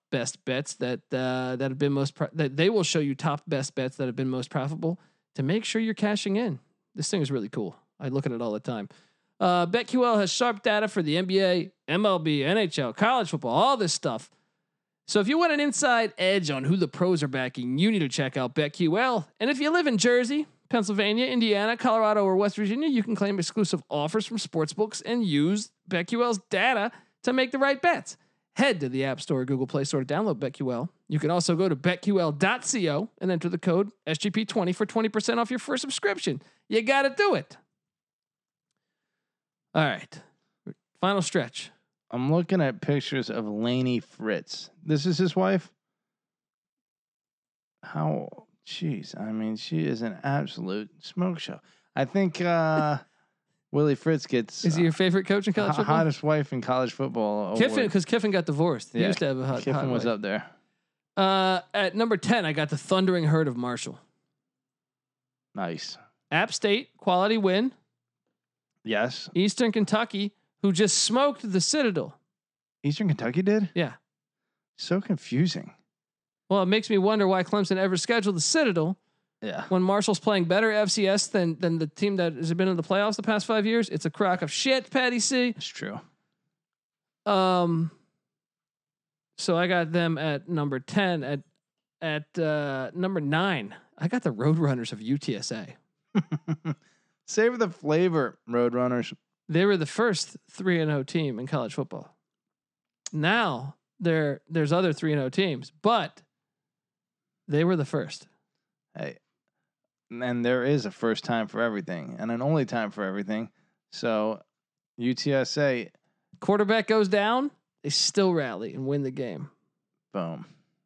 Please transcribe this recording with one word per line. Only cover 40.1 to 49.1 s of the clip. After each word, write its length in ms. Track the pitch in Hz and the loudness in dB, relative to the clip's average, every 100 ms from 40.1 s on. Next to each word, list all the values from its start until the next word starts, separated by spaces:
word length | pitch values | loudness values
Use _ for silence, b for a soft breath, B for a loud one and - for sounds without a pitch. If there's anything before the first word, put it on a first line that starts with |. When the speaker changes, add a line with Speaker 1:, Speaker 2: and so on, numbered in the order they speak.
| - - _ _ _ - - _ _ | -20 -20 _ _ _ -20 -20 _ _
Speaker 1:
Final 180 | 185 202 | 0 0
stretch. 480 | 170 180 123 - - - _ _ _ | 0 -2 -4 -8 -14 -18 _ _ _
Speaker 2:
I'm 220 | 120 131 | -4 2
looking 300 | 165 170 190 | 2 2 2
at 180 | 143 107 | 2 0
pictures 480 | - 147 - 135 117 | -2 -2 -2 -4 -4
of 180 | 117 107 | -4 -4
Lainey 540 | 104 117 123 127 120 | -2 0 0 0 -2
Fritz. 720 | - - 110 90 - - - _ | -4 -8 -4 -4 -6 -14 -16 _
This 220 | 151 151 | -2 0
is 140 | 156 165 | 2 2
his 180 | 185 185 | 0 2
wife? 340 | 185 190 - _ _ _ _ _ _ _ _ _ _ _ _ _ _ _ _ _ _ _ _ _ | 2 2 -2 _ _ _ _ _ _ _ _ _ _ _ _ _ _ _ _ _ _ _ _ _
How? 640 | - - - - - - - _ - | -12 -4 -2 -2 -6 -14 -20 _ -16
Jeez. 520 | - 165 110 - | -8 -6 -6 -8